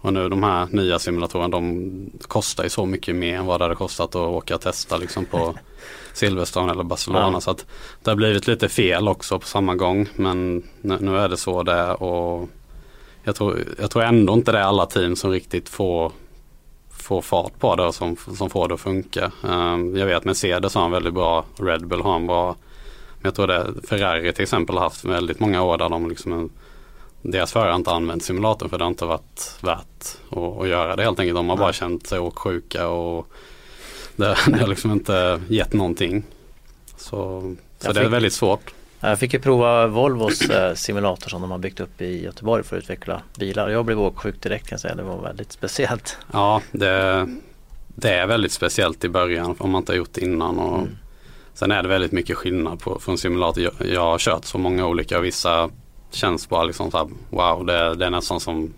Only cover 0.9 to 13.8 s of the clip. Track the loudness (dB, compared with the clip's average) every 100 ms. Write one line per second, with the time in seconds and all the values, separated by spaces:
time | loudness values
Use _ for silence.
0.9 | 0 0 -2 -2 -2 0 0 -2 -4 -6
1.9 | -10 -12 -14 -4 -2 -2 -4 -4 -2 -2
2.9 | -2 -2 -2 -2 -2 0 0 0 0 -4
3.9 | -2 -2 -2 -2 -2 -4 -4 -2 -4 -4
4.9 | -4 -4 -6 -2 -2 -2 -4 -16 -20 -18
5.9 | -18 -14 -2 0 2 -2 0 0 0 -2
6.9 | -4 0 2 2 0 -2 -6 -8 -16 -16
7.9 | -6 0 2 4 2 2 2 2 2 4
8.9 | 4 2 0 -2 -4 -2 0 0 2 2
9.9 | 2 0 0 0 0 -2 -4 -6 -8 -4
10.9 | -2 0 2 2 0 -2 0 2 2 2
11.9 | 0 -2 -2 -2 -4 -6 -12 -20 -20 -20
12.9 | -20 -20 -8 -6 -2 0 -2 -6 -6